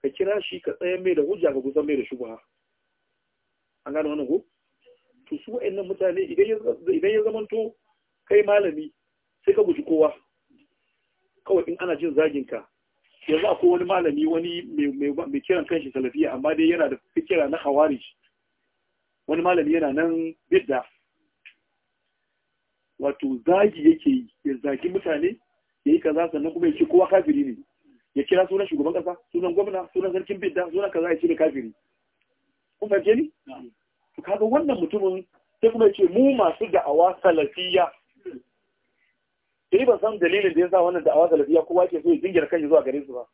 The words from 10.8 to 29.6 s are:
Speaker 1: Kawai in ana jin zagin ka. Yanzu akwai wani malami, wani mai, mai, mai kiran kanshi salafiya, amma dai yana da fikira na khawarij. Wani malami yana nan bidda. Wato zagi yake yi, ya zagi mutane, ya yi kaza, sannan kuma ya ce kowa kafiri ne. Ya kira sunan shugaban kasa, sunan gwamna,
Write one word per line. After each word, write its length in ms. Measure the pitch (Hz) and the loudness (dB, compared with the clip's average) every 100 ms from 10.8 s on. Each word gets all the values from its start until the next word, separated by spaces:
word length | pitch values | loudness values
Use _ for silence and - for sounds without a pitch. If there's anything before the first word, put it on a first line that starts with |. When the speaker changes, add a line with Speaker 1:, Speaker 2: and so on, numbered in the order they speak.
| _ _ _ _ _ _ - | _ _ _ _ _ _ -2
Speaker 1:
Kawai 200 | 190 165 | 0 0
in 80 | 170 | -8
ana 160 | 180 151 | -6 -4
jin 160 | 165 | -2
zagin 320 | 143 156 143 127 | 0 0 -2 -8
ka. 140 | 113 - _ _ _ _ _ - | -12 -14 _ _ _ _ _ -4
Yanzu 200 | 156 - | -2 0
akwai 240 | - 180 | 2 2
wani 140 | 175 180 | 2 0
malami, 400 | 190 165 147 156 | 0 0 -2 -2
wani 340 | 165 170 170 | -2 -4 -10
mai, 260 | 139 151 143 | -8 -4 -4
mai, 320 | 135 143 143 139 | -2 -4 -4 -6
mai 140 | 139 | -8
kiran 240 | - 180 147 | -2 -2 -2
kanshi 260 | 165 139 | -6 -6
salafiya, 420 | 131 131 139 156 | -6 -6 -2 -4
amma 220 | 131 143 156 | -2 -4 0
dai 140 | 160 | 0
yana 200 | 175 143 | 2 -2
da 80 | 131 _ - | -4 _ -8
fikira 340 | 165 175 139 | -2 -2 0
na 80 | 156 | -2
khawarij. 460 | 143 139 151 135 - _ _ _ _ _ _ _ _ _ _ _ - | 0 2 2 0 -10 _ _ _ _ _ _ _ _ _ _ _ -6
Wani 140 | 160 | -2
malami 320 | 180 180 147 | 0 0 2
yana 200 | 165 147 | 0 0
nan 420 | 139 165 165 165 165 _ | -2 -2 -2 -6 -10 _
bidda. 340 | 185 - 131 - _ _ _ _ _ - _ _ _ _ _ _ _ _ _ _ _ _ _ _ _ | 0 0 -6 -6 _ _ _ _ _ -20 _ _ _ _ _ _ _ _ _ _ _ _ _ _ _
Wato 280 | 139 143 139 127 113 | -6 -4 -6 -4 0
zagi 440 | 185 208 170 151 | 4 2 4 2
yake 180 | 160 - | 4 0
yi, 240 | 135 233 _ | 0 -4 _
ya 100 | - 127 | -8 -6
zagi 260 | 143 135 175 | -6 -4 -4
mutane, 380 | 185 175 151 175 226 _ _ _ _ - | -4 -4 -2 -2 -4 _ _ _ _ 0
ya 80 | |
yi 60 | 160 | 2
kaza, 300 | - 220 170 | 2 0 -2
sannan 200 | 311 - | -4 -6
kuma 140 | 320 170 | 0 -2
ya 60 | 302 | 0
ce 80 | - | 4
kowa 220 | 349 185 | 4 6
kafiri 360 | 381 - 285 | 2 2 0
ne. 120 | 135 113 - _ _ _ _ 139 | -2 -6 -16 _ _ _ _ -6
Ya 80 | |
kira 240 | 139 185 185 | 2 2 2
sunan 200 | 196 196 | 0 -2
shugaban 260 | 151 147 | -2 -2
kasa, 240 | 180 180 180 _ | -2 -6 -10 _
sunan 220 | 175 180 | -4 0
gwamna, 360 | 170 | 0